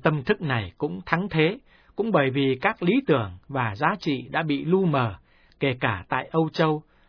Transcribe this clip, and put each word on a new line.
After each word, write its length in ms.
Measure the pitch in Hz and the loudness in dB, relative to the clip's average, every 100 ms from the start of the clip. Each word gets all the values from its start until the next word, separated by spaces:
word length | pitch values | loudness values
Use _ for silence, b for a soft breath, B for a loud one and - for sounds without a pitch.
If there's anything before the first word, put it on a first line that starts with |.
tâm 200 | 160 151 | 0 0
thức 180 | 123 214 | 0 -2
này 300 | 156 120 92 - | 0 -2 -4 -6
cũng 240 | 151 185 - | -6 -6 -4
thắng 240 | 165 196 | -4 0
thế, 280 | 160 156 240 b b b - | 2 2 0 b b b -4
cũng 160 | 220 | 0
bởi 180 | 175 135 | 2 2
vì 280 | 135 135 127 | 2 0 2
các 220 | 190 220 | -2 0
lý 100 | 175 254 - | 2 2 4
tưởng 240 | 139 101 87 - | 2 0 -8 -8
và 280 | 135 117 104 | -4 -2 0
giá 120 | 156 202 | 0 0
trị 280 | 160 131 123 | -2 -4 -2
đã 120 | 151 | -4
bị 220 | 160 139 147 | -2 -2 2
lu 200 | 190 180 | 2 2
mờ, 300 | 139 117 90 b b b _ | 2 0 -4 b b b _
kể 160 | 139 127 | -2 0
cả 260 | 127 95 - | -2 -2 -4
tại 200 | 131 - | -4 -2
Âu 180 | 165 156 | 0 0
Châu 340 | - 160 151 - b | 0 0 0 -6 b